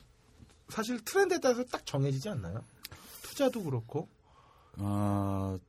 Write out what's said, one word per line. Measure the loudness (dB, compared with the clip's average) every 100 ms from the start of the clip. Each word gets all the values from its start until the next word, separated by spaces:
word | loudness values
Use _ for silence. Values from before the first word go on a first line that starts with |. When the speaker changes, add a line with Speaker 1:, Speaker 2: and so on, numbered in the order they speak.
| -10 _ _ -20 -20 -20 -10
Speaker 1:
사실 | -6 -4 -4
트렌드에 | 0 4 4 4
따라서 | 4 2
딱 | 0 -6 -2
정해지지 | 0 2 0 -2
않나요? | -6 -6 -8 -10 -16 -18 -16 -18 -16
투자도 | -12 2 2 2
그렇고. | -2 -2 -2 -6 -6 _ _ -20 -20 -20 -18 -6
Speaker 2:
아, | 0 2 2 2 0 0 -2 -4